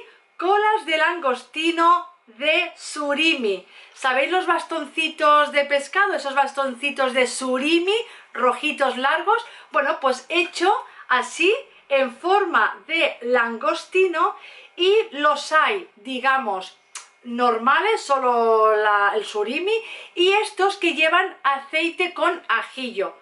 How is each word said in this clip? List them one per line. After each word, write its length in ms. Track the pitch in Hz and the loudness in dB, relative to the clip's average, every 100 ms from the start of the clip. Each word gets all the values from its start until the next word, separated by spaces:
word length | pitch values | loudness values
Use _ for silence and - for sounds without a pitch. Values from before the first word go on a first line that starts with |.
| - - _ - | -4 -20 _ -4
colas 480 | 349 415 427 427 294 | 0 2 2 0 0
de 120 | 311 | 0
langostino 1120 | 320 349 269 240 - 311 330 330 339 349 349 _ _ | 0 0 -2 -4 -6 -4 -2 2 4 4 0 _ _
de 440 | 220 302 330 339 - | -6 0 0 -2 -8
surimi. 920 | - 302 285 285 320 277 220 185 - - - | -14 -6 -4 0 0 0 -2 -4 -8 -20 -20
¿Sabéis 380 | - 262 254 277 | -6 -2 0 0
los 140 | 370 349 | 0 0
bastoncitos 1080 | 330 - 330 294 - 311 311 302 294 294 | -2 -2 -8 -8 -6 -6 0 4 4 4
de 140 | 285 285 | 0 0
pescado? 480 | 285 285 381 403 | -2 0 0 0
Esos 220 | 311 277 269 | -2 -2 -2
bastoncitos 760 | 262 277 269 240 285 277 254 | -2 -2 -6 -4 -6 -2 0
de 140 | 254 247 | 0 -2
surimi, 680 | - 262 254 294 339 359 440 453 - - | -2 -4 -2 2 0 2 -2 -4 -14 -14
rojitos, 640 | 220 247 - 302 247 262 240 | -2 -2 0 -4 -2 -2 0
largos. 480 | 269 320 339 453 - - - | 0 0 0 -2 -2 -18 -6
Bueno, 280 | 302 277 311 | -2 -2 0
pues 260 | 262 240 - | -2 -4 -4
hecho 440 | 339 339 - 359 466 - - - | -2 -2 0 0 0 -4 -12 -2
así, 460 | 254 - - 349 539 - _ - | -2 -2 0 0 0 -4 _ -2
en 260 | 269 262 - | 0 -2 -4
forma 640 | 349 403 370 247 208 - - | 0 2 2 0 0 -4 -6
de 300 | 330 285 - | -2 -2 -2
langostino, 1160 | 240 247 233 226 294 339 - 370 381 320 392 - - - - - | 0 0 0 -2 -4 -4 -2 2 2 2 -2 -2 -16 -20 -14 -2
y 180 | 370 440 - | 2 2 0
los 400 | 277 294 285 - | 0 0 0 0
hay, 380 | 311 269 202 170 _ | 2 2 -2 -8 _
digamos, 800 | 220 254 262 269 226 185 - - _ - - _ | -10 -4 0 0 -2 -6 -8 -20 _ -20 -20 _
normales, 800 | 247 240 247 226 240 302 415 440 | -8 0 0 2 2 2 2 0
solo 720 | - 269 254 240 226 220 220 214 | 0 0 2 2 4 6 4 4
la, 380 | 214 202 202 214 | 4 4 2 0
el 100 | 196 | -4
surimi, 500 | 214 214 302 381 453 - - - 339 | -4 -4 -4 -2 -2 -4 -16 -8 0
y 160 | 359 | 2
estos 440 | 415 415 - 381 392 | 2 0 0 0 0
que 160 | 339 | -2
llevan 440 | 277 320 349 381 - | 0 2 2 0 -2
aceite 680 | 277 269 - 311 330 339 359 | -2 -2 -4 -4 -2 -2 -4
con 280 | 339 330 - - | 0 -2 -2 -2
ajillo. 680 | 226 - 262 254 190 180 - | -2 -4 -10 -8 -4 -6 -8